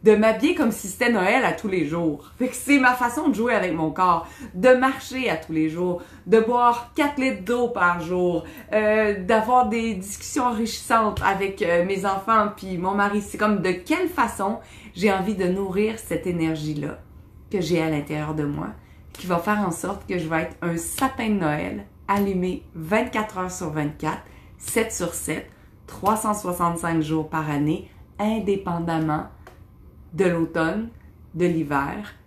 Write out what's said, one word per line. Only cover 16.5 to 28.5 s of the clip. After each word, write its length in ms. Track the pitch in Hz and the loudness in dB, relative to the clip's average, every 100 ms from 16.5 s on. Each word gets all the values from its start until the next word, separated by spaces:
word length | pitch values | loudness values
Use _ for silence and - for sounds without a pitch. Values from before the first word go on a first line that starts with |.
| 156 151 147 151 - - - - - - | -2 -4 -4 -6 -10 -16 -20 -20 -20 -6
que 100 | 202 | -4
j'ai 220 | 156 170 | 0 0
à 80 | 160 | 2
l'intérieur 440 | 151 147 151 151 | -2 -2 -6 -4
de 100 | 156 | -2
moi, 240 | 147 147 175 - - - - | -2 -4 -8 -10 -20 -20 -20
qui 140 | - 180 | -14 -2
va 120 | 175 | -2
faire 200 | 175 208 190 | 0 0 0
en 60 | |
sorte 340 | 160 180 202 - | -2 -6 -6 -6
que 120 | 180 | -4
je 100 | 160 | -2
vais 140 | 160 | -2
être 140 | 165 - | -2 -4
un 140 | 175 165 | -4 -4
sapin 540 | - - 269 269 226 | -6 -2 -2 -2 -2
de 100 | 202 | 0
Noël 460 | 160 151 - 208 202 - - | 0 -2 -4 -8 -12 -18 -2
allumé 560 | 202 202 185 180 180 - | 0 2 0 -2 -4 -8
vingt-quatre 640 | 160 160 214 247 226 214 185 | -14 -2 0 0 -4 -4 -4
heures 120 | 180 | -6
sur 200 | 175 170 | -6 -6
vingt-quatre, 520 | 151 147 147 156 202 - - - - | -2 -4 -4 -6 -6 -12 -20 -20 -16
sept 360 | - 226 220 | -4 -2 -2
sur 220 | - 170 | -2 -6
sept, 360 | - - 156 - - - - - | -6 -6 -6 -8 -20 -20 -20 -20
trois 280 | - 190 214 | -4 0 0
cent 180 | 220 | 0
soixante-cinq 680 | 208 180 175 175 170 170 165 | -2 -2 0 0 0 0 0
jours 260 | 151 160 156 | 0 -2 -2
par 220 | 160 151 | -4 -2
année, 400 | 143 147 180 - - - - | 0 0 0 -6 -20 -20 -4
indépendamment 1080 | 208 220 190 | -2 0 0